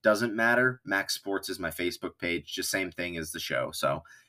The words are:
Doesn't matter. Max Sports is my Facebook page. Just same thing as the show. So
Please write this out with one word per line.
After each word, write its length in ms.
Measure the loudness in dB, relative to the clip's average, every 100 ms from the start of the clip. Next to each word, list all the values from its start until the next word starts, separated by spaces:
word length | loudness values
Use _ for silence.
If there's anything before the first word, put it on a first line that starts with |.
Doesn't 340 | 6 4 2 2
matter. 460 | 4 6 4 0
Max 300 | -2 -2 0
Sports 340 | -4 -2 -4 -4
is 100 | -6
my 120 | -6
Facebook 480 | -2 -2 -2 -8 -4
page. 340 | -2 -2 -4
Just 180 | -4 -2
same 200 | -2 -4
thing 260 | -4 -6 -4
as 160 | -6
the 80 | -8
show. 300 | -4 -2 -2
So 300 | -2 0 0 -6 -20